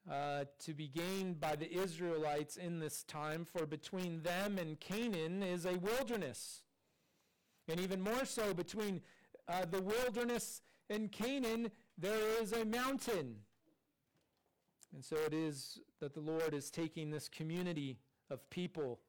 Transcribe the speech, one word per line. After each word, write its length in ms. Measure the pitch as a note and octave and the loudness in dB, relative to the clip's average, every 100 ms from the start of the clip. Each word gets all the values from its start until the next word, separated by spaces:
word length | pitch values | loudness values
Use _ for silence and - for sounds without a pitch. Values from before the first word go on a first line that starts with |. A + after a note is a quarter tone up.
| F#3 | -4
uh, 340 | C#3 C#3+ C#3+ C#3+ - | -2 0 0 -2 -6
to 120 | - | -8
be 140 | D3 D3+ | -6 -4
gained 520 | C#3+ E3+ F#3+ F#3 E3 | -2 -2 0 0 0
by 160 | D#3+ D3+ | 0 0
the 140 | E3 | 0
Israelites 840 | F3 F#3+ D#3+ F3 E3 D3+ D3 D3+ - | 0 0 0 0 2 4 2 0 -4
in 220 | F3 E3+ | -2 0
this 240 | D#3 - | -2 -4
time, 400 | - D#3 D3+ D#3+ | -6 -4 -2 -2
for 220 | E3+ F3+ D#3 | -4 -2 -2
between 560 | D3+ - F#3+ F3+ E3 | -2 -4 -2 0 0
them 360 | D#3+ F3 G3+ G3 | 0 2 2 0
and 220 | E3 D#3 | -2 -4
Canaan 640 | - G3 A#3+ F#3+ D#3+ F#3 | -4 0 2 2 0 2
is 240 | F#3+ F3+ F3 | 2 2 2
a 120 | F3+ | 2
wilderness. 840 | F#3 A#3+ C4 A3+ D#3 A#2 - - - _ _ _ _ _ _ _ _ _ - | 2 2 2 0 0 -4 -10 -12 -16 _ _ _ _ _ _ _ _ _ -4
And 100 | E3 | -2
even 200 | F#3 F#3+ | 0 2
more 240 | F#3+ A#3 | 2 2
so, 280 | C4+ - G#3+ | 0 2 2
between, 480 | F3 F3 G#3 G#3 F3+ - - - - - | 2 0 0 0 -2 -4 -20 -20 -20 -2
uh, 180 | F3 F3+ | 0 2
the 100 | F#3+ | 2
wilderness 840 | F#3+ A3 B3+ G#3+ A#3+ A#3+ - - _ - _ | 2 4 4 2 2 0 -2 -8 _ -20 _
and 220 | G#3+ G#3+ | 0 0
Canaan, 580 | - A3 C#4 A#3+ A3+ A#3 - - - | 0 0 2 2 2 0 -4 -20 -4
there 420 | F3 A3 G#3+ A3+ | 0 2 4 4
is 120 | G#3+ | 2
a 120 | A3+ | 2
mountain. 720 | A3 A#3 B3+ C4+ - G#3 C3+ G#2+ G#2 _ _ _ _ _ _ _ _ _ _ _ _ _ - | 2 2 2 2 2 0 0 -6 -14 _ _ _ _ _ _ _ _ _ _ _ _ _ -18
And 100 | D3 | -16
so 120 | C3 D#3 | -6 -2
it 180 | D#3 | 0
is 460 | D#3 D#3+ C#3+ - - - _ | 2 0 -2 -8 -12 -16 _
that 140 | D3 | -8
the 60 | C#3 | -6
Lord 340 | D3+ D#3+ D#3+ | 0 2 4
is 160 | D3 C3+ | 2 -2
taking 400 | - E3 D#3+ D#3 | -2 -2 -2 -2
this 180 | D3+ - | -2 -6
community 680 | - D#3 E3+ F3+ E3 C#3 B2 _ _ _ | -6 -2 0 0 0 -2 -4 _ _ _
of 180 | C3 - | -10 -6
people 500 | - F3+ - C#3 A#2+ | -2 -2 0 0 -2